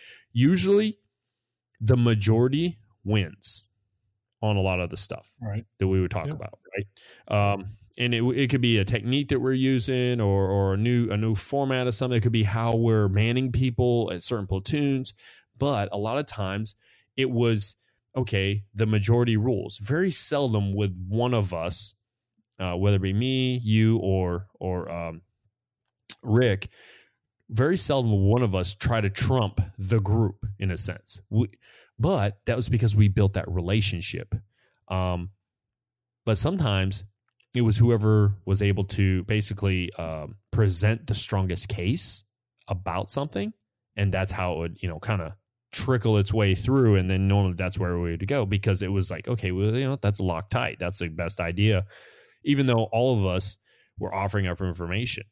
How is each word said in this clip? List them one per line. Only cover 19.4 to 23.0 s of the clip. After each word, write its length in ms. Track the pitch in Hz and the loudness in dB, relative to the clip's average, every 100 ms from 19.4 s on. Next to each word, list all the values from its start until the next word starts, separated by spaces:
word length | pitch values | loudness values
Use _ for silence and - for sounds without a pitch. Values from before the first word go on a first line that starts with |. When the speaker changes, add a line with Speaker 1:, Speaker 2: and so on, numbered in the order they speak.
| 117 101 - - | 0 -2 -4 -10
Speaker 1:
Very 320 | 104 151 190 | -4 0 0
seldom 640 | - - 143 135 107 98 98 | 2 2 2 0 0 0 0
would 320 | 101 90 92 | -2 -4 -4
one 240 | 110 123 | 0 2
of 180 | 117 95 | 2 0
us, 440 | 85 85 87 - - _ _ _ _ _ - | -4 -4 -4 -4 -8 _ _ _ _ _ -8
uh, 140 | 92 87 | -4 0
whether 220 | 101 | 2
it 40 | 101 | 2